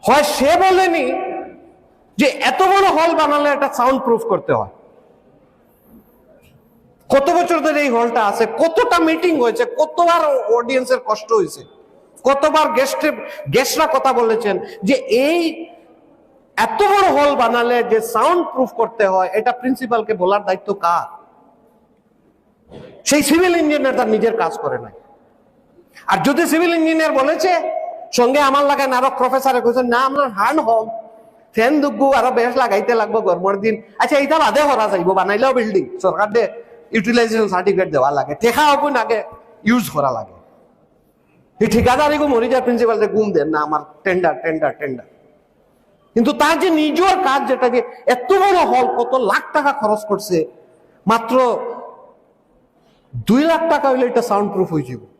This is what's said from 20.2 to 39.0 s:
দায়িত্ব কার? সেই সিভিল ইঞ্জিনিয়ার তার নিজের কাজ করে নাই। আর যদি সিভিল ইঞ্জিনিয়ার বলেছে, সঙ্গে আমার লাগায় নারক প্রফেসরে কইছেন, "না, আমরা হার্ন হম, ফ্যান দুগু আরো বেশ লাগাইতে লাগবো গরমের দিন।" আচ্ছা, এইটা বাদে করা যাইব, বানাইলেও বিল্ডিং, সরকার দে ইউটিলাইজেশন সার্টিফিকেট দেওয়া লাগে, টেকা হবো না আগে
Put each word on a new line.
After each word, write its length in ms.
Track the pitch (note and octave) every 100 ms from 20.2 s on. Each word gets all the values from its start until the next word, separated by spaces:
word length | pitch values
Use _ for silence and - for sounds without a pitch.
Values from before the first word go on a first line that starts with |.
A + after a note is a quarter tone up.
| F3+ G3+ G3
দায়িত্ব 280 | F#3+ -
কার? 520 | G3 E3+ E3+ A#2 - - _ _ _ _ _ _ _ _ _ _ _ _ _ _ - - - -
সেই 180 | D4
সিভিল 320 | - E4 F4+ E4+
ইঞ্জিনিয়ার 420 | D4+ D4 C4 B3
তার 100 | A3
নিজের 300 | G#3+ A3 -
কাজ 200 | E3+ -
করে 220 | D3 B2+
নাই। 120 | A2+ - - _ _ _ _ _ _ _ _ - -
আর 100 | G3
যদি 220 | - C#4+ E4+
সিভিল 280 | D#4 F4
ইঞ্জিনিয়ার 380 | E4+ D#4+ D#4+ D#4
বলেছে, 600 | C4+ C4+ E4 F4 E4+ - - - - -
সঙ্গে 280 | - A#3+ C#4
আমার 260 | C#4 C#4 C#4+
লাগায় 220 | C#4 C#4
নারক 240 | B3+ C4 C4
প্রফেসরে 440 | B3 C4 C4 B3
কইছেন, 240 | A#3 A#3+ B3
"না, 140 | A#3+
আমরা 280 | C4+ C#4 C#4
হার্ন 320 | G3 A3 D4+
হম, 300 | A#3 A3+ A3 - - - - _ _
ফ্যান 280 | - A#3 D4+
দুগু 300 | C#4+ G#3+ C4+
আরো 200 | C4+ A#3+
বেশ 240 | A#3+ A#3+ B3
লাগাইতে 400 | A#3+ G3+ G#3 A#3
লাগবো 260 | G#3 G#3+
গরমের 400 | G3 F3 F#3+ G3+
দিন।" 200 | A3 G#3+ - -
আচ্ছা, 180 | - D4
এইটা 220 | C#4 D#4
বাদে 220 | C#4+ C4+
করা 260 | D4 B3 G#3+
যাইব, 240 | F#3+ F3
বানাইলেও 400 | F#3+ F#3 G#3 C4
বিল্ডিং, 460 | A#3+ G#3+ F#3 C#3+ -
সরকার 320 | F#3 D#3+ G#3
দে 160 | A3+ G3+ - - - -
ইউটিলাইজেশন 560 | A3+ G3+ A#3+ A3+ A3+ G#3
সার্টিফিকেট 440 | F3+ F#3+ F#3 F3+
দেওয়া 200 | D3+ C3
লাগে, 240 | C#3+ C3 D3
টেকা 260 | A#3 B3
হবো 280 | D4+ C#4+ D4
না 100 |
আগে 240 | B3+